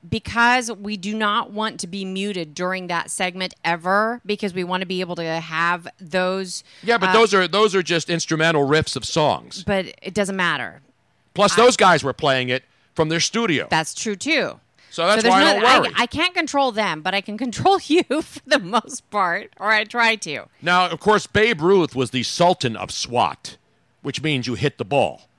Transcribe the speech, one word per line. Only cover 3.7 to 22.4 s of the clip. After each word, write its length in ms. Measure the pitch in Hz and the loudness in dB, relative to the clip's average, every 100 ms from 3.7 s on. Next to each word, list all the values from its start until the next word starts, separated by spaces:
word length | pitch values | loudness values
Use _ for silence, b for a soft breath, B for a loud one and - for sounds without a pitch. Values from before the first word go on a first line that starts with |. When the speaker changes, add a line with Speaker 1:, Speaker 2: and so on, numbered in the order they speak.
| 170 170 196 220 240 - | -4 0 2 2 -4 -6
Speaker 1:
because 280 | 208 208 | -4 -4
we 80 | 180 | -4
want 180 | 175 185 | -4 -4
to 40 | 185 | -4
be 120 | 185 | -6
able 160 | 180 170 | -6 -6
to 80 | |
have 640 | 165 165 165 160 170 175 170 - | -6 -6 -6 -2 0 -2 -6 -18
those, 640 | 185 185 185 190 190 - - b | -6 -2 -2 -2 -6 -10 -14 b
Speaker 2:
Yeah, 140 | 175 233 | 0 2
but 120 | 185 | 4
Speaker 1:
uh, 40 | |
Speaker 2:
those 200 | 196 226 | 4 6
are, 140 | 190 180 | 4 2
those 260 | 190 214 | 2 2
are 100 | 185 | 2
just 260 | 156 165 - | 0 -2 0
instrumental 580 | 170 - 160 160 156 139 | -4 -2 0 2 2 4
riffs 300 | 151 151 - | 2 2 -6
of 80 | - | -4
songs. 580 | - 151 85 58 - | 0 2 0 -4 -12
Speaker 1:
But 300 | 180 196 185 - | -4 -4 -4 -10
it 120 | - | -10
doesn't 220 | 185 196 190 | -4 -4 -2
matter. 460 | 180 147 110 85 _ _ _ _ _ - | -2 -2 -6 -12 _ _ _ _ _ 0
Speaker 2:
Plus, 220 | 202 - | 2 6
Speaker 1:
I 40 | |
Speaker 2:
those 140 | 240 226 | 6 6
guys 260 | 202 165 | 6 6
were 80 | 135 | 2
playing 380 | 123 147 131 123 | -2 0 2 0
it 140 | 127 _ _ _ - | -4 _ _ _ -2
from 120 | 156 | 0
their 140 | 165 | 0
studio. 460 | - 220 226 143 90 | 0 -2 0 0 0
Speaker 1:
That's 240 | 160 156 | 0 -2
true, 240 | - 233 202 | -6 -6 -6
too. 420 | 269 311 170 - _ _ b | -2 -2 -2 -6 _ _ b
Speaker 2:
So 160 | - 170 | -4 0
that's 140 | 214 | 2
Speaker 1:
So 60 | 226 | 4
there's 20 | |
Speaker 2:
why 100 | 190 | 4
I 120 | 214 | 4
Speaker 1:
no, 60 | 202 | 4
Speaker 2:
don't 200 | 233 254 | 4 4
worry. 100 | 139 165 | 2 -2
Speaker 1:
I, 80 | |
I 20 | 240 | -2
can't 300 | 277 349 359 | -2 -2 -2
control 360 | 320 285 269 | -2 0 0
them, 280 | 214 208 156 | 0 -4 -4
but 140 | 156 190 | -4 -4
I 60 | |
can 160 | 196 214 | -4 -8
control 420 | 262 208 - 381 | -6 0 2 2
<laughs> 20 | - | 2
you 180 | 320 - 285 | 0 2 -4
for 200 | 330 - - | -4 -14 -2
the 140 | 294 | -2
most 500 | 175 226 - 277 _ | 0 -4 -4 -16 _
part, 440 | 208 185 175 - _ | -2 0 -2 -6 _
or 140 | 196 | 0
I 140 | 214 214 | 0 0
try 320 | 240 226 220 | 0 0 0
to. 300 | - 139 - _ | -6 -10 -12 _
Speaker 2:
Now, 280 | 156 180 180 | 0 2 2
of 100 | 160 | 0
course, 280 | 196 208 - | 2 2 2
Babe 340 | 208 220 208 | 2 2 2
Ruth 340 | 160 196 156 123 | 4 4 2 -2
was 160 | 127 | -2
the 120 | 131 | -2
Sultan 520 | 113 - | -4 2